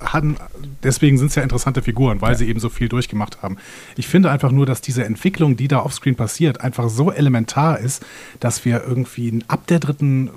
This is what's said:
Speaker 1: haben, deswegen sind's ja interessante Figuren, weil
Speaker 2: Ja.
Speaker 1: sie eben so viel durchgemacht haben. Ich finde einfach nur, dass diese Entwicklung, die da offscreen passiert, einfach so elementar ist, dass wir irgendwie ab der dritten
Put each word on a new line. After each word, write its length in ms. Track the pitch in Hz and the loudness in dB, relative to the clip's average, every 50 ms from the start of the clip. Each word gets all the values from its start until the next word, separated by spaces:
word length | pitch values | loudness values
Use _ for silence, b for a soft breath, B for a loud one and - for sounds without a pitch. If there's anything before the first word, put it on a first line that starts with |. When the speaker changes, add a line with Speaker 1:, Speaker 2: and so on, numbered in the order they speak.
Speaker 1:
haben, 360 | - - - 156 151 151 147 - - - - - 143 143 135 - | -4 -2 -2 0 0 0 -2 -4 -8 -14 -14 -14 -14 -14 -8 -4
deswegen 360 | - 135 131 - 156 143 139 123 | 0 0 2 4 4 4 6 4
sind's 160 | 143 147 - | 4 2 0
ja 60 | 147 | 0
interessante 400 | 131 127 123 123 - 139 127 135 | 0 0 0 0 0 0 -2 0
Figuren, 380 | - 117 110 123 135 120 104 98 | -2 0 0 2 2 2 2 2
weil 120 | 107 117 | 2 2
Speaker 2:
Ja. 60 | 123 113 | 4 4
Speaker 1:
sie 100 | 120 113 | 2 2
eben 100 | 110 113 | 0 0
so 100 | 117 113 | -2 -4
viel 200 | - - 120 107 | -4 -2 -2 -2
durchgemacht 540 | 117 127 120 - 104 104 104 - - - | -2 -2 -4 -2 -4 -4 -4 -6 -8 -10
haben. 160 | - 95 95 - B B B B B B B | -10 -10 -10 -10 B B B B B B B
Ich 120 | 131 - - | -10 -4 2
finde 220 | - 185 185 147 | 4 4 4 4
einfach 200 | 139 135 143 127 | 4 2 2 2
nur, 160 | 135 139 139 | 4 4 2
dass 140 | 135 123 - | 2 0 -2
diese 240 | - - 120 127 110 | -4 -4 -4 -2 -2
Entwicklung, 520 | 110 110 - - 190 196 - 160 143 123 | -4 -4 -2 -2 -2 0 2 2 2 2
die 120 | 117 135 139 | 2 0 0
da 120 | 143 120 - | 0 0 0
offscreen 320 | 139 - - - 143 127 | -2 -4 -2 0 0 0
passiert, 460 | - 113 104 - - 170 147 - - | 0 -2 -4 -2 0 0 0 0 0
einfach 260 | 123 131 - 123 120 113 | -4 -4 -2 -2 -2 -2
so 240 | 110 123 151 196 | 0 2 0 2
elementar 640 | - - 147 139 123 117 113 - - 135 151 165 147 104 | 2 2 2 4 4 2 0 0 0 0 2 2 2 0
ist, 260 | 110 131 - - B B B B B B B B | -2 -4 -6 -8 B B B B B B B B
dass 240 | - 117 - - - | -4 -4 -2 -2 -2
wir 180 | 120 117 - | 0 0 -2
irgendwie 580 | - 131 123 131 123 - - 123 120 117 110 117 - | -2 -2 -2 -2 -4 -4 -6 -6 -4 -2 -2 -4 -4
ab 200 | - 147 - - - | -4 -6 -4 0 0
der 100 | 170 160 | 0 0
dritten 520 | 147 143 143 - 147 139 131 131 131 - - | 0 -2 -2 0 0 2 2 0 0 -4 -6